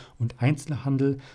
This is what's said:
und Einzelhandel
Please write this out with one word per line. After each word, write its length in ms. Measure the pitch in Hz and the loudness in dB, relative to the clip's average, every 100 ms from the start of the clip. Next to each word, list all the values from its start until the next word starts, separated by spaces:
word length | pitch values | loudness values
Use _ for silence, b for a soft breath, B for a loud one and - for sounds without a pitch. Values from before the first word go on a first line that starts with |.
| B - | B -6
und 220 | 117 - | -6 0
Einzelhandel 760 | 120 151 - 143 135 135 139 139 B | 0 0 -2 -4 -2 2 2 0 B